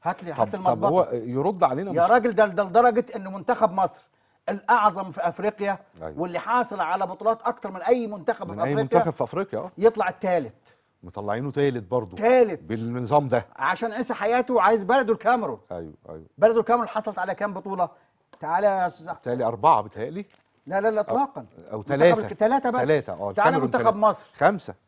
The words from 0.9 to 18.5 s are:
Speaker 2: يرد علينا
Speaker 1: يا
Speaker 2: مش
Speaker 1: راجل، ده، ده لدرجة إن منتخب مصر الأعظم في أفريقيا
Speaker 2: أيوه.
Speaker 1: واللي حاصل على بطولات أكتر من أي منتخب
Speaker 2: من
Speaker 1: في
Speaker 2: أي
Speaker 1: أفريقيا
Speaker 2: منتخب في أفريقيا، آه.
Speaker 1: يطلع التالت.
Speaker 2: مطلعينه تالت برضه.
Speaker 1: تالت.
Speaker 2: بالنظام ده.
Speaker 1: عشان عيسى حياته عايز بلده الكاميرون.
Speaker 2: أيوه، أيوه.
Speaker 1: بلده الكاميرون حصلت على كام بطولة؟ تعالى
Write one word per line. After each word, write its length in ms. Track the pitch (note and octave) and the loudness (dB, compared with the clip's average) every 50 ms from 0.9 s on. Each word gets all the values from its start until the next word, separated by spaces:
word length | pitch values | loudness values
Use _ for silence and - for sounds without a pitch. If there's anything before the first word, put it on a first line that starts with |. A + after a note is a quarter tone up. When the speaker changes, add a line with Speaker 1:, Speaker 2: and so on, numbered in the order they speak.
| D3+ F#3 E3 - A#2 | 4 4 2 2 0
Speaker 2:
يرد 520 | A#2+ A2+ A#2+ B2 C3 D3 F3+ G#3 F#3 F3 | -6 -6 -4 -4 -2 -2 -2 0 2 2
علينا 280 | C#3 B2+ C#3 F#3 G3+ F3+ | 2 2 0 -4 -4 0
Speaker 1:
يا 120 | D#3+ E3+ | 2 4
Speaker 2:
مش 60 | F#3 | 6
Speaker 1:
راجل، 220 | A3+ B3 G#3+ A#3+ A3 | 4 4 4 2 2
ده، 140 | F3+ G#3+ | 2 2
ده 180 | G#3 F#3 E3+ G#3 | 2 2 -2 -4
لدرجة 400 | F#3 E3+ A3+ A#3+ B3 A3+ A3 A#3 - - | 2 4 4 6 6 4 2 -2 -2 -6
إن 160 | A3 F#3+ F#3+ F#3+ | -12 -10 -10 -12
منتخب 400 | G3 E3+ - B3 A3+ A3 G#3 E3+ | -12 -4 -4 -2 0 0 0 2
مصر 340 | F#3+ F#3+ E3+ - - _ _ _ _ _ _ _ _ _ - | 0 -2 -2 -2 -8 _ _ _ _ _ _ _ _ _ -8
الأعظم 640 | G3 G3+ - - A3+ A#3+ G#3 G#3+ F3 F#3+ F#3+ F#3 | -8 -6 0 2 2 4 4 2 2 0 -8 -10
في 180 | D#3+ - E3 F3 | -8 -4 -4 -4
أفريقيا 500 | E3+ - F3+ G#3 G#3 - G3+ G3+ G3 - - _ _ - - | -4 -2 -4 -4 -4 -2 -4 -4 -4 -6 -8 _ _ -14 -14
Speaker 2:
أيوه. 180 | - D3+ C#3+ | -12 -8 -6
Speaker 1:
واللي 180 | E3 F3 E3+ F3 | -6 -6 -6 -8
حاصل 420 | - G#3 A3+ B3 A#3+ A#3 G#3 G3 | -4 0 0 0 0 -2 -4 -6
على 260 | F3 D#3 F3 G3 G3 | -4 -2 -2 -2 -2
بطولات 360 | F3+ F#3 F#3 G#3+ A3 A3+ A3+ - | -4 -6 -4 -2 -2 -2 0 -2
أكتر 280 | A3+ A#3+ - - G#3 | -6 -6 -6 -8 -12
من 120 | F#3+ F#3 E3+ | -10 -6 0
أي 240 | G3 A#3+ B3 A#3 | 0 0 0 0
منتخب 420 | G#3+ G#3 G3+ D#3+ - A3+ - G3+ E3+ | -6 -8 -8 -4 -4 -4 -4 -6 -10
Speaker 2:
من 60 | E3 | -6
Speaker 1:
في 60 | G#3 | -4
Speaker 2:
أي 40 | - | -2
Speaker 1:
أفريقيا 180 | C3+ C#3+ C#3+ C#3 | 0 0 0 -2
Speaker 2:
منتخب 300 | C3 - E3+ G3 E3+ D3 | 2 2 2 2 2 -2
في 120 | - C3+ | -4 -4
أفريقيا، 340 | A#2 - D#3+ G3 G3+ - G#2+ | -4 -4 -6 -6 -6 -6 -8
آه. 120 | C#3+ F#3 _ - | -8 -8 _ 2
Speaker 1:
يطلع 300 | F#3+ A3+ A3 A3 G#3+ F#3 | 2 2 4 4 -4 -4
التالت. 460 | F3+ - - F#3+ F3+ E3+ C#3+ A2+ - _ _ _ _ _ _ _ _ _ - | -4 -4 -2 0 0 0 -2 -4 -12 _ _ _ _ _ _ _ _ _ -20
Speaker 2:
مطلعينه 480 | F2+ - G#2 G2+ G#2 G2+ A2+ C3 C#3+ | -16 -12 -10 -6 -4 -4 -4 -4 -4
تالت 400 | B2+ C#3 C#3+ C#3+ B2+ A#2+ G#2+ F2 | -2 0 0 0 0 -2 -6 -4
برضه. 260 | B2 B2 A2+ F#2 F2+ | -4 -4 -4 -4 -8
Speaker 1:
تالت. 460 | - G3+ A#3 B3+ B3+ B3 G#3+ F3+ C#3+ - | -2 2 4 6 6 6 4 2 -8 -6
Speaker 2:
بالنظام 640 | D#2 A2 A2 A2+ A#2 A#2+ B2 B2 A2+ C#3+ D3 C#3+ C3 | -6 -6 -4 -4 -6 -6 -6 -4 2 2 2 2 4
ده. 180 | B2 A#2+ A2 - - | 0 -2 -2 -4 -8
Speaker 1:
عشان 360 | - C3+ C#3+ F#3 F3+ A#3 A#3 G#3 | -4 -2 -2 -2 -2 -4 -6 -4
عيسى 220 | A3+ B3+ - A#3+ | -4 -4 -6 -4
حياته 460 | - G3+ G#3 A#3 B3 B3 B3+ B3+ A#3 F#3 | -4 -2 0 2 0 0 2 2 4 4
عايز 220 | G3 A#3 A3+ G3 | 4 4 4 2
بلده 280 | F3+ A#3+ C4+ C4 G#3 A3+ | 2 2 2 4 2 0
الكاميرون. 480 | - - G#3 A#3+ B3 A3 D#3+ A#2+ G#2 _ _ - | 0 2 0 0 0 0 -4 -8 -10 _ _ -12
Speaker 2:
أيوه، 200 | F2 E2+ D#2 D2+ _ _ - | -10 -10 -12 -14 _ _ -18
أيوه. 160 | D#2+ D#2+ D#2+ D#2+ _ - | -18 -18 -18 _ _ 2
Speaker 1:
بلده 220 | D#3+ A3 A3+ A3+ | 4 4 4 4
الكاميرون 280 | A3 - A#3 A#3+ A#3 - | 2 2 2 0 0 -2
حصلت 300 | - A3 G#3+ A3 G3+ F#3+ | -6 -6 -6 -6 -6 -6
على 160 | F3+ F#3+ F#3+ | -4 -6 -4
كام 200 | - G3+ G#3 G3 | -4 -4 -6 -6
بطولة؟ 340 | F#3 F#3+ G3+ F#3+ F#3 F3+ E3 - _ _ _ _ _ _ _ - _ | -6 -8 -8 -4 -2 -2 -4 -4 _ _ _ _ _ _ _ -20 _
تعالى 260 | - D3+ | -8 -2